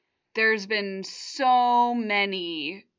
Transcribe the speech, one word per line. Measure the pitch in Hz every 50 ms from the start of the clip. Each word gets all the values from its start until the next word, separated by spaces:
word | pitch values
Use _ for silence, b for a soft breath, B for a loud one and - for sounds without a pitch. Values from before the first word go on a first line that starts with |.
| _ _ _ _ _ _ -
there's | 226 220 226 220 214 196
been | 196 220 208 202 196 190 190 190
so | - - - - - - - 269 254 254 247 247 240 240 240 240 240 240
many | 240 226 214 208 202 202 196 196 190 175 170 170 160 143 147 185 196 - _ _